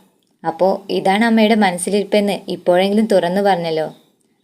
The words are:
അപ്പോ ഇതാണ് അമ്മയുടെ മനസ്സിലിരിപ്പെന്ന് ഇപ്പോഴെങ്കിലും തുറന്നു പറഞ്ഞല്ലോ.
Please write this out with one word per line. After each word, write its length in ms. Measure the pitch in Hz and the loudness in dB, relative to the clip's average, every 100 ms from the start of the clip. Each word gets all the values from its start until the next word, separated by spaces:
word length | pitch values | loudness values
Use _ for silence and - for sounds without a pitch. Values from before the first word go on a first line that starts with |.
| _ _ _ _ | _ _ _ _
അപ്പോ 260 | 165 160 185 - - | -8 -2 0 -2 -4
ഇതാണ് 360 | 185 190 196 233 | -4 0 0 2
അമ്മയുടെ 320 | 226 214 226 | 2 2 2
മനസ്സിലിരിപ്പെന്ന് 800 | 196 175 196 202 196 208 202 185 - | 0 -2 -2 -2 0 0 0 -4 -6
ഇപ്പോഴെങ്കിലും 580 | 180 - 180 196 208 220 | -8 0 2 2 0 2
തുറന്നു 340 | 190 170 185 | 2 2 0
പറഞ്ഞല്ലോ. 460 | 202 180 170 160 156 - _ _ _ _ | 0 0 -2 -4 -6 -10 _ _ _ _